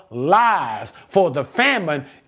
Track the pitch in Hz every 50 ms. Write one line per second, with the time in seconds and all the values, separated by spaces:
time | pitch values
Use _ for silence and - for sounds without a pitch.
0 | - _ 110 120 131 151 190 220 240 233 214 180 135 117 110 104 107 110 - -
1 | - _ - 196 190 165 127 143 135 - - - 247 277 269 226 185 160 147 139
2 | 131 - - _ _